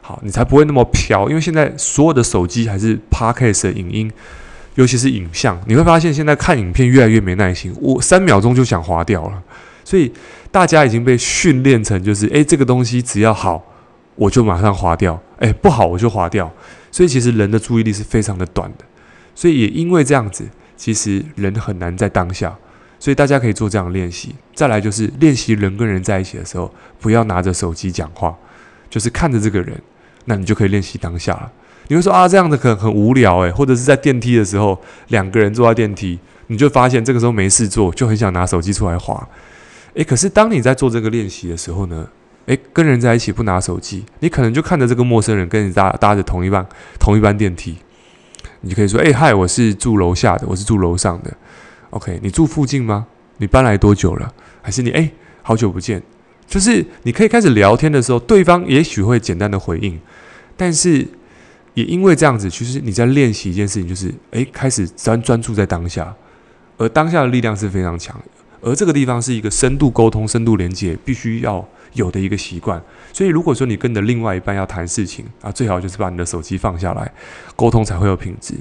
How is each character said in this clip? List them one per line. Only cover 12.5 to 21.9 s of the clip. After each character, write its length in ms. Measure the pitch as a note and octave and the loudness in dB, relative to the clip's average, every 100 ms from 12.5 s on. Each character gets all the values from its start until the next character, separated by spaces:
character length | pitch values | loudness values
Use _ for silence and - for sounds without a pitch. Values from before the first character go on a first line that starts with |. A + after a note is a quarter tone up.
| D#3+ | 2
个 80 | |
东 180 | B2+ B2+ | 2 2
西 160 | A#2+ B2 | 0 -2
只 200 | B2 G2+ | -2 0
要 120 | A2 | 2
好， 320 | G#2 F#2+ E2 - - _ _ _ | 2 -2 -4 -10 -20 _ _ _
我 120 | - G2+ | -2 2
就 160 | B2 | 4
马 160 | A2 F2 | 2 2
上 140 | G#2 | 0
滑 220 | F#2+ F#2 | 0 -2
掉， 260 | E2 F#2 E2 _ - | 0 -2 -2 _ -2
诶， 160 | A2+ | -2
不 160 | - G3+ | 2 2
好 160 | A#2+ | 2
我 140 | F2 F2+ | 0 0
就 100 | A#2 | -2
滑 180 | G2 E2+ | 0 -2
掉。 240 | G#2 E2 - - - - | -2 -6 -12 -20 -20 -14
所 140 | - | 2
以 40 | F3+ | 2
其 120 | B2+ | 4
实 80 | A#2+ | 2
人 180 | A2+ G2+ | 2 0
的 100 | A2 | 0
注 200 | - A#2 | 0 0
意 40 | |
力 100 | A2 | 0
是 100 | G#2 | -4
非 200 | G#2 A2+ | -2 -2
常 120 | G2+ | -2
的 80 | F#2 F2+ | -6 -6
短 200 | - F#2 - | -6 -8 -14
的。 60 | - _ - - _ | -20 _ -20 -20 _
所 140 | - F3 | 0 2
以 120 | D3 | 2
也 60 | G#2 | 0
因 240 | A2+ E3+ | -2 0
为 120 | F3 | 2
这 100 | C3 | 2
样 120 | C#3 G#2+ | 0 0
子， 140 | - G#2 - _ | -10 -14 -16 _
其 180 | - - | -10 -6
实 300 | G#2+ G#2+ G2 D#3 | -4 -2 -4 -4
人 180 | - G2 G#2 | -6 -4 -4
很 180 | G#2 F#2 | -6 -6
难 180 | F2 | -8